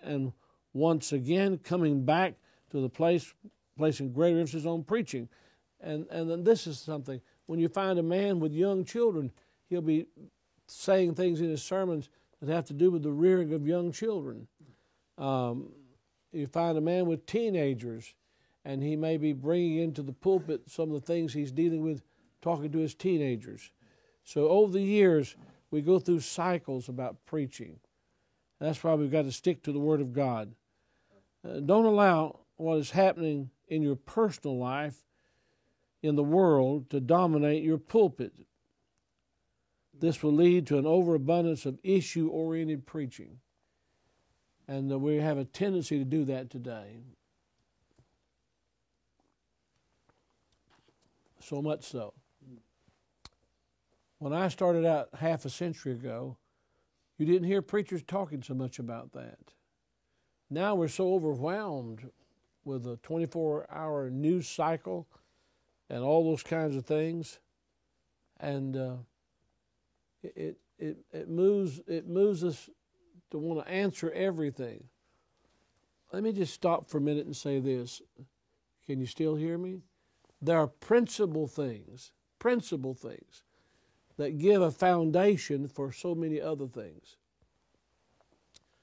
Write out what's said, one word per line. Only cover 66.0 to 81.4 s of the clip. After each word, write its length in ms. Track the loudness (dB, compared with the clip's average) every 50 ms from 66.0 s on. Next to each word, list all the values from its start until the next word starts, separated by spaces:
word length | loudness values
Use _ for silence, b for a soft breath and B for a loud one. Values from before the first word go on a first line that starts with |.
| 0
all 220 | 2 2 2 2
those 180 | 2 0 -2 -4
kinds 320 | -4 -4 -2 -2 -2 -4
of 120 | -4 -4
things. 520 | -2 -2 -2 -2 -2 -4 -6 -8 -10 -14 -20 _ _ _ _ _ _ _ _ _ _ _ _ _ _ _ _ _ _ _ -12
And, 360 | -8 -6 -6 -6 -6 -6 -6
uh, 180 | -6 -6 -6 -8 -12 -14 -18 _ _ _ _ _ _ _ _ _ _ _ _ _ _ _ _ _ _ _ _ _ _ -16
it, 100 | -14 -12
it, 220 | -10 -10 -10 -10 -12 _ _ _ -12
it, 180 | -10 -10 -10 -12 -16 _ -14
it 160 | -12 -10 -6
moves, 540 | -2 2 4 4 4 2 0 -2 -4 -8 -10
it 220 | -8 -6 -6 -6 -4
moves 340 | 0 2 2 2 2 0 -2
us 280 | -4 -4 -6 -12 -20 -20 _ _ _ _ _ _ _ _ -20 _ _
to 80 | -10 -8
want 280 | -6 -4 -4 -6 -6
to 40 | -4
answer 400 | -2 0 0 -2 -2 -4 -6 -6 -2
everything. 720 | -2 -2 0 0 -2 -2 -4 -4 -6 -10 -10 -10 -14 -18 -20 _ _ _ _ _ _ _ _ _ _ _ _ _ _ _ _ _ _ _ _ _ _ _ _ -8
Let 100 | -4 -4
me 100 | -2 -2
just 220 | -2 -2 -4 -4
stop 340 | -2 0 2 2 0 0 -2
for 80 | -2
a 60 | -2 0
minute 240 | 0 0 -2 -4
and 100 | -6 -8
say 220 | -8 -4 -2 -2 -2
this. 420 | 0 -2 -2 -2 -4 -8 -12 -16 -20 _ _ -20 -20 -20 _ _ _ _ _ _ _ _ _ _ _
Can 140 | -8 -6 -6
you 60 | -6
still 280 | -6 -4 -4 -2 -2 -2
hear 240 | -2 -2 -4 -4 -6
me? 240 | -6 -8 -10 -12 -14 _ _ _ _ _ _ _ _ _ _ -6
There 160 | 0 2 4
are 120 | 4 4 2
principal 800 | -2 -6 0 4 4 4 4 4 0 -2 -2 0 0 -2